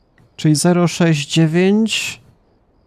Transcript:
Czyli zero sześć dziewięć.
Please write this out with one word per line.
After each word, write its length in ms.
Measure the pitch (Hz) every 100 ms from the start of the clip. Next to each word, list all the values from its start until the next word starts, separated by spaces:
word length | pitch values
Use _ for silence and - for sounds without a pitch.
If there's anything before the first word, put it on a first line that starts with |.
| _ _ _ -
Czyli 160 | 156
zero 340 | 147 175 175 175
sześć 440 | - 170 151 143
dziewięć. 880 | 160 160 170 185 208 220 - - - _ _ _ _ _ _